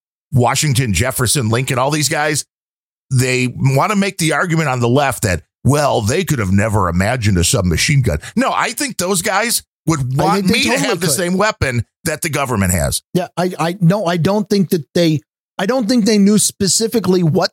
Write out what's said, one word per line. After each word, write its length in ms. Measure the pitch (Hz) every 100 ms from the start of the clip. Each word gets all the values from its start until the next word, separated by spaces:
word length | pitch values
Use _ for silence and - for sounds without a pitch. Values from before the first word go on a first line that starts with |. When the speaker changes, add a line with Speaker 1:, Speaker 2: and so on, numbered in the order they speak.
| _ _ _
Speaker 1:
Washington, 600 | 127 120 135 151 123 131
Jefferson, 540 | 85 123 - 120 - 110
Lincoln, 300 | 117 131 123
all 120 | 135
these 180 | 156 147
guys, 340 | 156 151 151 - _ _ _ _ _ _
they 360 | 131 127 127 127
want 440 | - 135 135 175
to 40 | 208
make 220 | 196 190
the 160 | 165
argument 360 | 147 185 160 151
on 100 | 127
the 100 | 120
left 340 | 131 139 -
that, 200 | 104 85 - _
"Well, 380 | 123 143 143 117
they 220 | 107 156
could 160 | 185 143
have 120 | 95
never 380 | 98 110 104 90
imagined 480 | 85 98 127 104 90
a 60 |
submachine 580 | - 107 90 76 - 143
gun." 180 | 120 76 - -
No, 160 | 254
I 180 | 107 180
think 240 | 240 285 -
those 240 | 180 190
guys 420 | 202 196 226 - - _ -
would 320 | 160 127 135
Speaker 2:
I 40 |
Speaker 1:
want 220 | 185 196 190
Speaker 2:
think 20 |
they 60 |
Speaker 1:
me 100 | 247
to 60 | 285
Speaker 2:
totally 180 | - 277
Speaker 1:
have 100 | 185
the 80 | 180
Speaker 2:
could. 80 | -
Speaker 1:
same 220 | 175 190
weapon 480 | 214 - 139 120 - _
that 180 | 165 151
the 80 | 165
government 440 | 147 135 113 95
has. 280 | 90 71 - - 180
Speaker 2:
Yeah, 140 | 180 -
I, 160 | 180 180
I, 200 | 165 185
no, 240 | 165 202 170
I 120 | 175
don't 300 | 160 208 -
think 220 | 202 190
that 160 | 180 -
they, 280 | 185 170 156 - _ _ -
I 80 | 190
don't 220 | 262 202
think 180 | 247 202
they 140 | 214
knew 180 | 196 208
specifically 840 | - - 190 - 220 233 190 185
what 280 | 165 170 190